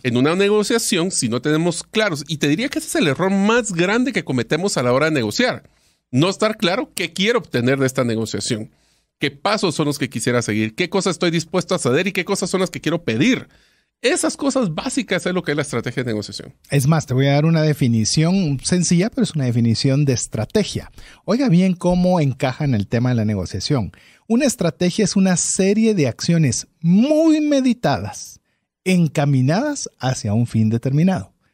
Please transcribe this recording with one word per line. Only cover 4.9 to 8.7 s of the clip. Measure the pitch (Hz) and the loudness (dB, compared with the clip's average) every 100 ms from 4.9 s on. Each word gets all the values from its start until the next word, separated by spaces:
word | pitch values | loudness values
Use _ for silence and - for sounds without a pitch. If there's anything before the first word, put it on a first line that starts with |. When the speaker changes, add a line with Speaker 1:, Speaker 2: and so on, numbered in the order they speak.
Speaker 1:
hora | 127 156 | 2 2
de | |
negociar, | 151 107 - 247 - - _ _ _ _ | 0 0 0 -2 -4 -12 _ _ _ _
no | 123 175 | 0 0
estar | 190 214 220 | 0 -2 0
claro | 175 185 311 - | -2 -2 -4 -6
qué | 170 | -6
quiero | - 202 233 | -2 0 0
obtener | - 123 123 139 | -2 -2 0 0
de | 131 | 0
esta | 135 120 | 0 -2
negociación, | 113 110 101 - 110 120 | -2 -4 -6 -4 -6 -8